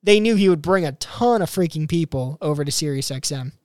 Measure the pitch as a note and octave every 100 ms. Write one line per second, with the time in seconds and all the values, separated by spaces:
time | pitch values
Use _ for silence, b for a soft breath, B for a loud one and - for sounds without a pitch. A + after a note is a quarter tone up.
0 | F#3+ G#3 G#3+ A3 G3 E3+ D3 F#3+ D#3+ C3+
1 | - - A#3+ A#3 E3 - E3+ D#3 D#3 E3+
2 | D#3+ C#3 B2+ D3+ D#3 D3 C#3+ - D#3 C3+
3 | C3 C3+ - C#3 B2+ -